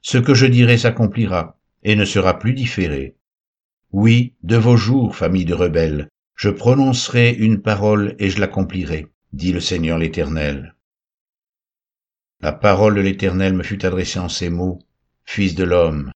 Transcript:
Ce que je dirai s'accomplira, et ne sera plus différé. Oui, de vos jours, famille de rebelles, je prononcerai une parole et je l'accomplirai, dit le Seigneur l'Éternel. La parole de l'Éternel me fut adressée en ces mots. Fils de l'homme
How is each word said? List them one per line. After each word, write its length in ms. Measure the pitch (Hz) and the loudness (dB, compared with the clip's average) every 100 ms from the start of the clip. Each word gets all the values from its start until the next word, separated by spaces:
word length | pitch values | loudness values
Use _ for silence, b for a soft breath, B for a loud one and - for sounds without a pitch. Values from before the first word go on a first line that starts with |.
Ce 160 | - 127 | 0 0
que 160 | 120 | 4
je 120 | 123 131 | 4 6
dirai 320 | 120 120 117 | 6 4 4
s'accomplira, 800 | 120 113 107 117 104 90 82 _ _ _ | 2 0 -2 0 -2 -2 -6 _ _ _
et 120 | 104 107 | 0 0
ne 80 | |
sera 340 | 98 101 92 90 | 2 2 0 0
plus 160 | 110 | -2
différé. 640 | 135 120 - 87 69 67 _ _ _ _ _ _ _ _ | -2 -4 -4 -4 -4 -8 _ _ _ _ _ _ _ _
Oui, 420 | 98 113 117 123 _ | 2 4 4 0 _
de 140 | 85 117 | 0 2
vos 180 | 113 120 | 4 4
jours, 400 | 104 135 110 - | 4 0 0 -2
famille 300 | 82 95 85 | -2 0 0
de 80 | |
rebelles, 560 | 85 90 80 80 76 73 _ _ - | 0 0 0 0 -2 -8 _ _ -4
je 140 | 104 | -4
prononcerai 840 | - 117 131 135 123 - 123 117 | 0 2 2 2 0 -2 2 2
une 300 | 95 110 104 | 2 0 0
parole 540 | 110 101 104 107 101 - | -2 0 2 0 -2 -2
et 100 | 101 | -4
je 120 | 92 | -2
l'accomplirai, 640 | 95 - 92 92 78 78 76 _ _ | -4 -2 -4 -4 -6 -8 -10 _ _
dit 220 | 69 87 | -6 -4
le 80 | 90 | -2
Seigneur 360 | 82 90 80 82 | -4 -4 -2 -2
l'Éternel. 800 | 82 87 71 80 73 71 - _ _ _ _ _ _ _ _ _ _ _ _ _ _ _ _ _ | -2 -4 -4 -4 -4 -6 -12 _ _ _ _ _ _ _ _ _ _ _ _ _ _ _ _ _
La 100 | 82 | -8
parole 440 | - 104 95 107 101 | 0 2 4 4 2
de 60 | |
l'Éternel 520 | 98 95 98 92 95 | -2 -2 -2 0 0
me 100 | 92 | -2
fut 220 | 87 101 92 | -4 -6 -4
adressée 340 | 92 87 95 | -4 -4 -6
en 100 | 90 | -6
ces 200 | - 87 | -6 -6
mots. 300 | 85 90 90 _ _ _ _ | -4 -4 -6 _ _ _ _
Fils 320 | - - 95 82 | -12 -2 -2 0
de 80 | |
l'homme 480 | 90 87 85 76 65 | 0 2 2 0 -8